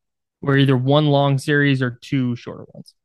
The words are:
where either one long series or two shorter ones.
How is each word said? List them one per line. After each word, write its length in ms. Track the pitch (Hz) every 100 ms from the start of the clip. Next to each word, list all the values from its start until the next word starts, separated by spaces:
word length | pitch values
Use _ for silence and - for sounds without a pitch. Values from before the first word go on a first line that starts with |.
| _ _ _ -
where 180 | 147 139
either 180 | 135
one 300 | 127 131 147
long 320 | 147 139 143 135
series 460 | 156 147 143 131
or 160 | 127 120
two 340 | - 139 123
shorter 300 | 120 - 82 -
ones. 220 | - - _